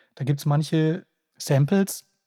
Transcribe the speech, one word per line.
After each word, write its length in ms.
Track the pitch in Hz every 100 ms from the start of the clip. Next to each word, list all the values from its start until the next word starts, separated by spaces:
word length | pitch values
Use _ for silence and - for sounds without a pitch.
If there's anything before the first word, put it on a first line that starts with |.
| _
da 100 | -
gibt's 220 | 143 143 147
manche 600 | 147 151 160 156 170 - _ _ -
Samples, 720 | - 139 143 196 196 - - _